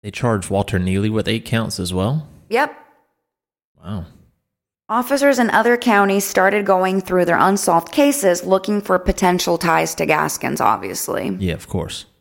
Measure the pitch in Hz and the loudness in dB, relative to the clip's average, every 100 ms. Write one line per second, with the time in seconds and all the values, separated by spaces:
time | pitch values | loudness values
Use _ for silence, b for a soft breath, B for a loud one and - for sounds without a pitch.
0 | 104 - 123 110 - 98 - 92 92 95 | -12 -4 0 0 0 -2 0 0 0 0
1 | 107 110 - 110 - 117 110 101 90 92 | 0 -2 -2 -4 -2 -4 -2 -6 -4 -2
2 | 101 156 151 - _ 226 285 - - _ | -2 -2 -6 -20 _ -2 -2 -6 -20 _
3 | _ _ _ _ _ _ _ _ 80 101 | _ _ _ _ _ _ _ _ -10 -10
4 | - - _ _ _ _ _ _ - 226 | -10 -18 _ _ _ _ _ _ -4 -4
5 | 247 269 285 339 233 208 226 240 247 202 | 0 2 4 4 2 2 2 2 2 4
6 | 196 196 196 - 185 208 196 185 185 190 | 4 2 0 2 2 2 2 2 2 -2
7 | 185 185 170 170 180 196 - 170 170 - | 0 0 2 4 2 2 2 0 0 2
8 | 285 285 294 262 269 190 190 208 202 185 | 2 4 2 0 0 0 0 -4 0 0
9 | 185 185 185 180 - 165 170 160 165 - | 0 0 0 2 0 -2 2 0 0 -4
10 | 160 156 156 - 131 139 110 104 95 90 | -2 0 -2 -4 -6 0 0 0 -4 -8
11 | - - 95 92 92 78 - 95 80 - | -6 -6 -6 -4 -4 -6 -6 -8 -6 -10
12 | - _ | -16 _